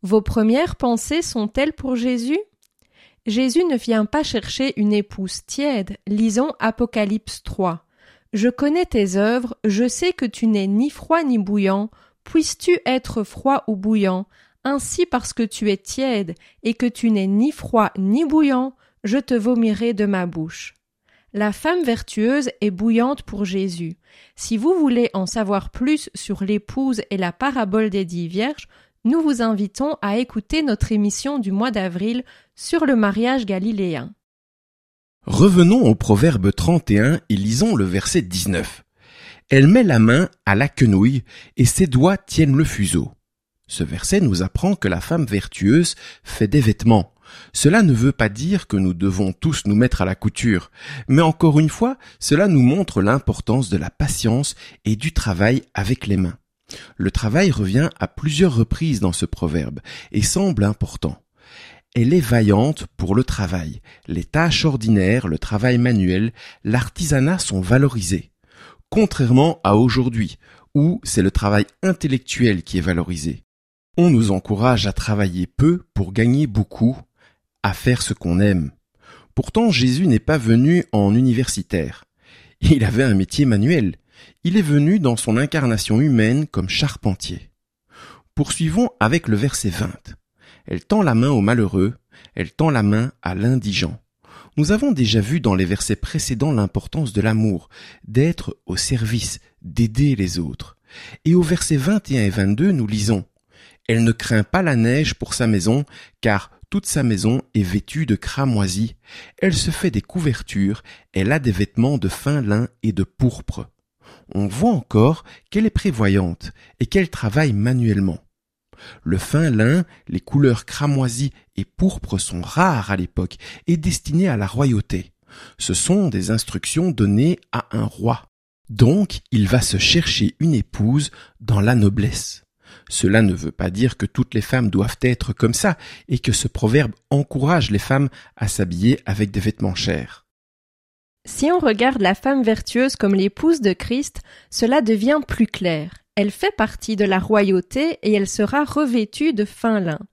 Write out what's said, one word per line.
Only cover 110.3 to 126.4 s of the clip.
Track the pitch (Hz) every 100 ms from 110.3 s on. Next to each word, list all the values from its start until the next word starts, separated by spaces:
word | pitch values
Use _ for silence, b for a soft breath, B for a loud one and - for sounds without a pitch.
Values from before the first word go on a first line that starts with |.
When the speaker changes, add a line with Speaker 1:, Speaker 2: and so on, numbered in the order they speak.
| 113 - 104 98 107 B B B
Speaker 2:
elle | - 95
a | 151
des | 127
vêtements | 92 101 - 123 143
de | 98
fin | - - 147
lin | 110 104 123 _
et | 110
de | 98
pourpre. » | 95 _ 127 - - - - _ _ _ b b b
On | - 101
voit | 107 214
encore | 196 - 107 117 165 B B B
qu'elle | 202 220
est |
prévoyante | - 202 120 104 98 92 85 - b b b
et | 117
qu'elle | 196 175
travaille | - 113 110 156
manuellement. | 101 113 127 117 98 95 80 _ _ _ _ _ B B B
Le | - 92
fin | - 143 160
lin, | 110 113 165 175 b b
les | 90
couleurs | - 135 139 117 -
cramoisies | - 147 139 127 117 139 b b -
et | 98
pourpres | - 190 - - 98
sont | - 87
rares | 87 - 185 139 98
à | 98
l'époque | 90 - 92 - B B -
et | 170
destinées | 151 - - 151 190
à | 117
la | 98
royauté. | 117 139 110 - 90 - _ _ B B B
Ce | -
sont | 95 - 196 185
des | 113 92
instructions | 110